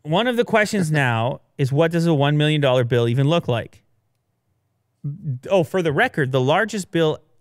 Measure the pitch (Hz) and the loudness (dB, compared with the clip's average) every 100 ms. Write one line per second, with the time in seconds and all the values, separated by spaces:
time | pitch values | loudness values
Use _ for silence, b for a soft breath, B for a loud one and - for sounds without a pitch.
0 | 151 175 247 240 226 220 214 208 156 151 | -4 -2 0 -2 0 0 0 -2 -2 0
1 | 131 113 120 143 _ - 131 139 165 170 | 0 0 -2 -6 _ -6 -2 2 0 2
2 | 165 147 143 151 151 151 139 127 120 123 | 0 2 2 2 2 2 2 2 2 0
3 | 117 123 139 170 - 117 - - _ _ | 2 2 2 0 0 -4 -6 -18 _ _
4 | _ _ _ _ _ _ _ _ _ _ | _ _ _ _ _ _ _ _ _ _
5 | 143 165 156 127 - 190 165 190 165 143 | -12 -10 -8 -8 0 0 2 0 0 0
6 | 254 - 131 131 127 170 220 214 175 170 | 0 0 0 2 2 2 0 -6 -4 -2
7 | 156 - _ _ | -2 -2 _ _